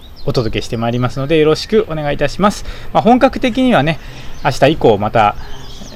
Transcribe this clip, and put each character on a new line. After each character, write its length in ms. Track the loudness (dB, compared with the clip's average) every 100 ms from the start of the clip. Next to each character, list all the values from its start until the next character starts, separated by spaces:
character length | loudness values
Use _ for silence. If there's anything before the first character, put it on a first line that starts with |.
| -6 -8
お 80 | -4
届 260 | -2 -2 -4
け 40 |
し 60 | -4
て 80 | -4
ま 120 | -2
い 40 |
り 60 | -2
ま 120 | -2
す 100 | -2
の 80 | 0
で、 100 | 2
よ 80 | 4
ろ 80 |
し 140 | 2 0
く 180 | 0 0
お 60 |
願 160 | -4 -4
い 40 |
い 40 | -2
た 100 | -2
し 120 | 2
ま 100 | 0
す。 140 | 0 -8 -10 -4
ま 60 | 0
あ、 40 |
本 160 | 4 4
格 180 | 4 2
的 240 | -2 0
に 100 | 2
は 120 | 2
ね、 160 | 2 -2 -6 -12 -10 -4
明 60 | -2
日 160 | 2 2
以 40 | 4
降 220 | 4 4
ま 140 | 2
た、 240 | 2 2 2 -6 -10 -10 -14 -14